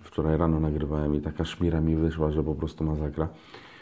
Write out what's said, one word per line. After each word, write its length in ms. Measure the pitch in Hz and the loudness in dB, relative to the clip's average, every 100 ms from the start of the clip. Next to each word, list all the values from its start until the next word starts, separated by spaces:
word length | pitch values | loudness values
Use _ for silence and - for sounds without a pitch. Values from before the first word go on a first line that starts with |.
wczoraj 340 | - - 78 78 | -8 -2 2 4
rano 240 | 82 80 | 4 2
nagrywałem 540 | 78 76 76 76 76 | 2 0 -2 0 0
i 60 | 73 | 0
taka 240 | 73 73 | -2 -4
szmira 360 | 82 - 87 82 | -4 0 0 2
mi 160 | 80 80 | 2 2
wyszła, 340 | 80 78 78 | 2 2 0
że 120 | 78 | 0
po 120 | 76 | -2
prostu 300 | 76 78 - | -2 -4 -2
masakra. 440 | 78 76 73 71 80 - - - - - | -2 -2 -2 -2 -4 -6 -18 -20 -20 -20